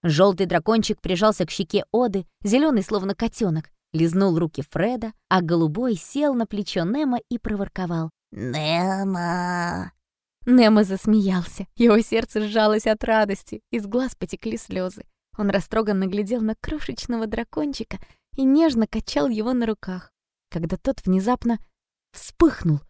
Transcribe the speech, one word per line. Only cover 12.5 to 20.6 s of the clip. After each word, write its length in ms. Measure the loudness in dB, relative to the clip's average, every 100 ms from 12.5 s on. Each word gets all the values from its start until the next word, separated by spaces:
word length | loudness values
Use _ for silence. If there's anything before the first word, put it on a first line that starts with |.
| 2 2 2 0
от 180 | -2
радости, 580 | 0 2 2 -2 -8 -16 _
из 160 | -8 -2
глаз 300 | -2 -4 -6
потекли 400 | -10 -8 -8 -8
слёзы. 480 | -6 -6 -6 -8 -20 _ _ -4
Он 120 | 0
растроганно 560 | 0 0 -2 0 0 0
глядел 340 | -2 -2 -2
на 140 | -2 -4
крошечного 680 | -6 -6 -8 -10 -6 -4 -4
дракончика 720 | -6 -6 -4 -4 -6 -10 -12 -16 _ _ -2
и 60 |
нежно 440 | 4 6 4 2 0
качал 420 | -2 -4 -2 0
его 240 | 0 0
на 140 | 0 0
руках, 460 | -4 -6 -10 -12 _ _ _ _
когда 260 | -6